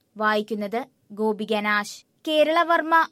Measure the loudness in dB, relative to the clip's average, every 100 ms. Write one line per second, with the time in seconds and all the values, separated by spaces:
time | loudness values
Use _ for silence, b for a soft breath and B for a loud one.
0 | _ -4 0 0 -2 -6 -4 -6 -8 _
1 | -16 -4 -2 -2 -2 -2 0 -2 -4 -12
2 | _ _ -2 2 4 4 2 2 2 2
3 | 2